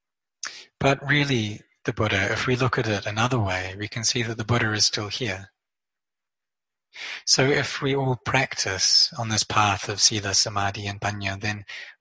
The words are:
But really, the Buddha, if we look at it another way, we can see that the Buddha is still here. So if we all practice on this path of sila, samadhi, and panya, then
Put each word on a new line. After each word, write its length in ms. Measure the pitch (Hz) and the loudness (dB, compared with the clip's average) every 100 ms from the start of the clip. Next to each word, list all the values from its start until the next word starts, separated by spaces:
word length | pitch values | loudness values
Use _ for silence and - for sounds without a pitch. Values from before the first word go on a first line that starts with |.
| _ _ _ _ - - - _ | _ _ _ _ -12 -12 -18 _
But 280 | 139 139 139 | 2 2 2
really, 540 | 147 143 127 107 107 - _ - | 2 2 0 -2 -6 -16 _ -6
the 80 | |
Buddha, 380 | - 107 101 98 | -2 0 2 0
if 160 | 110 - | 0 0
we 80 | 123 | 2
look 220 | 127 - | 2 2
at 100 | 110 | 0
it 180 | 101 107 | 0 -2
another 340 | 107 123 131 | -2 0 2
way, 360 | 98 92 92 95 | 0 -2 -4 -8
we 100 | 104 | -8
can 160 | - | -2
see 200 | 113 123 | -2 0
that 140 | 117 110 | -2 -4
the 80 | 107 | 0
Buddha 260 | 120 110 | 0 2
is 120 | 107 - | 2 2
still 220 | - 104 | 0 -4
here. 420 | - 117 95 98 _ _ _ _ _ _ _ _ _ _ _ _ _ _ - - - - | -4 -4 -6 -10 _ _ _ _ _ _ _ _ _ _ _ _ _ _ -14 -12 -8 2
So 180 | - 131 | 4 4
if 320 | 147 131 - | 4 0 -2
we 140 | 143 139 | 0 0
all 200 | 131 127 | 0 0
practice 880 | - 131 135 - - 92 - - - - | 0 0 0 -2 -4 0 4 4 4 0
on 120 | 113 | -2
this 140 | 107 | 0
path 460 | - 110 104 95 - | 2 4 4 2 -2
of 100 | 98 | 2
sila, 340 | - 107 101 | 2 2 0
samadhi, 520 | 92 - 101 98 101 101 | 0 0 0 -2 -2 -6
and 160 | 101 | -4
panya, 380 | 101 104 101 98 | -4 -2 -4 -4
then 260 | 107 104 - - - - | -4 -6 -10 -14 -16 -4